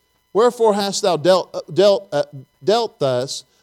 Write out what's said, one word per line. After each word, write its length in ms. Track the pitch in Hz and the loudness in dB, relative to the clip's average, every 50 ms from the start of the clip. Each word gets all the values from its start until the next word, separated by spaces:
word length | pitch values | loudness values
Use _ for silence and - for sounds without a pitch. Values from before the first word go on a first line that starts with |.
| _ _ _ _ _ _ - | _ _ _ _ _ _ -2
Wherefore 420 | 185 233 247 240 247 226 220 196 | 0 0 0 2 0 0 0 0
hast 280 | 208 202 202 190 - - | 0 -2 -4 -4 -2 -2
thou 140 | 196 175 | -2 -2
dealt, 380 | 151 143 175 190 180 - - - | 0 2 2 2 2 0 -4 -10
uh, 60 | 180 - - 160 | -12 -12 -4 0
dealt, 360 | 139 190 208 196 190 196 - | 2 4 4 4 2 -2 -4
uh, 140 | - 143 147 - - 139 127 _ _ _ 139 | -4 -4 -4 -6 -8 -20 -20 _ _ _ -4
dealt 340 | 135 208 233 233 208 _ - | -2 0 0 -2 -4 _ -4
thus 460 | 147 135 127 123 127 139 - - - _ _ _ | -2 -2 -2 -2 -4 -6 -8 -12 -16 _ _ _